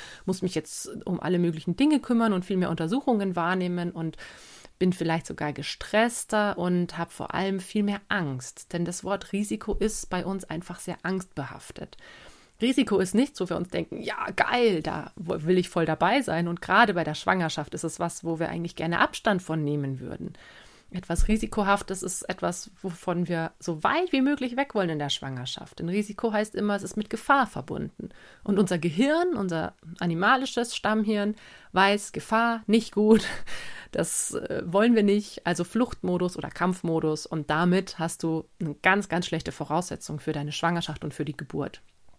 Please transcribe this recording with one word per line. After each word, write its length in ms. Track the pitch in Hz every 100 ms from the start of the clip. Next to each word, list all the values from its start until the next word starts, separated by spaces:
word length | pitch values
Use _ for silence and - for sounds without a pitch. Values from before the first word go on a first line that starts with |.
| - - -
muss 180 | 185
mich 100 | 180
jetzt 380 | 160 - - - - -
um 140 | 175
alle 200 | 165 180
möglichen 360 | 170 160 - 175
Dinge 240 | 294 285
kümmern 340 | - 233 226
und 120 | 185 185
viel 120 | 190
mehr 120 | 180
Untersuchungen 640 | 160 160 254 269 220 190 175
wahrnehmen 540 | 170 185 180 175 175
und 260 | 170 165 - - - - - - -
bin 140 | 185
vielleicht 340 | 180 165 165 -
sogar 280 | - 151
gestresster 1040 | 139 143 - - 208 233 233 - 214 208 -
und 400 | 180 180 175 175
hab 160 | 165
vor 200 | - -
allem 280 | - 190 196
viel 220 | 185 214
mehr 180 | 202 202 -
Angst." 640 | 208 151 127 - - -
Denn 100 | 170
das 220 | 170 180 185
Wort 260 | 196 -
Risiko 420 | 196 208 214 -
ist 360 | 190 214 - -
bei 160 | 180 -
uns 180 | 190
einfach 380 | - 160 - 170
sehr 160 | - -
angstbehaftet. 920 | 175 190 185 - 127 - - - - - - - - - _ -
Risiko 380 | 240 277 240 190
ist 160 | 185 208
nichts, 240 | 277 -
wo 100 | 180
wir 60 | 175
uns 140 | 175
denken, 320 | 170 165 -
"Ja, 280 | - 214 - 202
geil, 460 | - 247 233 170
da 320 | 156 165 - -
wo-, 280 | 165 160
will 140 | 156 185
ich 120 | 180
voll 160 | 175 165
dabei 360 | 156 175 269
sein." 280 | 240 165 170
Und 120 | 170
gerade 320 | - 196 233
bei 120 | 170 151
der 100 | 151
Schwangerschaft 580 | 185 185 160 - 147
ist 120 | - 160
es 160 | -
was, 220 | 170 - 165
wo 140 | 165
wir 100 | 165
eigentlich 260 | 170 170 -
gerne 240 | 165 170
Abstand 420 | - - 226 190
von 220 | - 160
nehmen 380 | 147 147 139 131
würden. 320 | - - - - - - - - -
Etwas 360 | 180 - 175 -
Risikohaftes 760 | 214 214 220 196 202 - 190
ist 200 | 180 - -
etwas, 420 | 185 175 175 - -
wovon 460 | 190 165 - 175 180
wir 240 | 170 165 -
so 240 | - 156
weit 280 | - 302 359
wie 100 | 269
möglich 340 | 262 285 247 247
weg 200 | 277 208
wollen 160 | 175
in 80 | 151
der 100 | 143
Schwangerschaft. 720 | - 135 131 123 - - -
Denn 100 | 170
Risiko 420 | 202 208 202 233
heißt 240 | 208 214 -
immer, 200 | 208 202
es 80 |
ist 120 | 180 214
mit 140 | 208
Gefahr 380 | 226 - 277 233
verbunden. 600 | - 135 - - - - - - -
Und 160 | - 196
unser 180 | 185 175
Gehirn, 580 | 165 160 277 320 359 240
unser 380 | 190 160 - - 160 170
animalisches 760 | 175 165 202 262 262 - 240 -
Stammhirn, 600 | 202 214 214 208 208 214 - - -
weiß, 400 | 180 196 208 -
Gefahr, 520 | - - 220 233 226 214
nicht 260 | 220 -
gut. 320 | 202 214 220 - - - - - - -
Das, 440 | - 165 - - -
äh, 260 | - - 175
wollen 300 | 190 233 226
wir 80 |
nicht. 420 | 202 208 202 - -
Also 180 | 175
Fluchtmodus 720 | 175 226 247 - 185 180 180 -
oder 120 | -
Kampfmodus. 760 | - 180 185 165 160 156 151 -
Und 240 | 160 147
damit 480 | 156 175 185 190 -
hast 260 | 165 -
du 220 | 165 160 - -
eine 140 | 160 -
ganz, 340 | 185 202 196
ganz 160 | 175 -
schlechte 260 | 160 -
Voraussetzung 680 | - 151 160 180 151 - 151
für 140 | -
deine 180 | 151 147
Schwangerschaft 520 | - 170 170 165 139
und 100 | 151
für 120 | - 147
die 100 | -
Geburt. 460 | 135 - - - - _ -